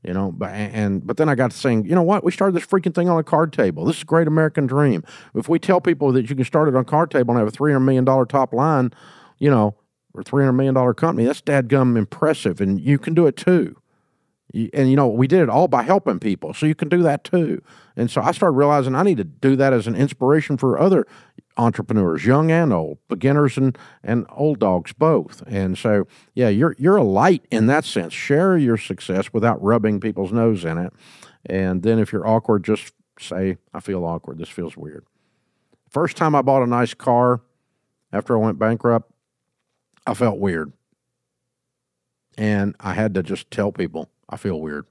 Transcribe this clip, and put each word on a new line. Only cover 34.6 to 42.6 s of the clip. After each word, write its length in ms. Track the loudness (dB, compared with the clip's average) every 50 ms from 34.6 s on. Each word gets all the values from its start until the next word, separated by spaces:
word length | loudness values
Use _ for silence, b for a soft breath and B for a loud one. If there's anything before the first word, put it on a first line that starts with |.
| -12 -12 -12
weird." 280 | -14 -18 -18 -18 -20 _ _ _ _ _ _ _ _ _ _ _ _ _ _ _ _ _ _
First 280 | -4 -4 -4 -4 -2 -2
time 160 | 0 2 2
I 80 | 2
bought 200 | 2 2 2 2
a 40 | 2
nice 260 | 0 0 0 -2 -2 -4
car 460 | _ -2 0 2 4 4 2 0 0 _ _ _ _ _ _ _ _ _ _ _ _ _ _
after 240 | -8 -8 -4 -2 0
I 40 | 0
went 180 | 0 0 -2 0
bankrupt, 520 | 0 0 0 0 0 0 0 0 -2 _ _ _ _ _ _ _ _ _ _ _ _ _ _ _ _ _ _ _ _
I 60 | -8
felt 260 | -4 -2 -2 -2 -2 -2
weird. 340 | -4 -2 -2 -4 -6 -8 -12 _ _ _ _ _ _ _ _ _ _ _ _ _ _ _ _ _ _ _ _ _ _ _ _ _ _ _ _ _ _ _ _
And 380 | -4 -2 -2 0 0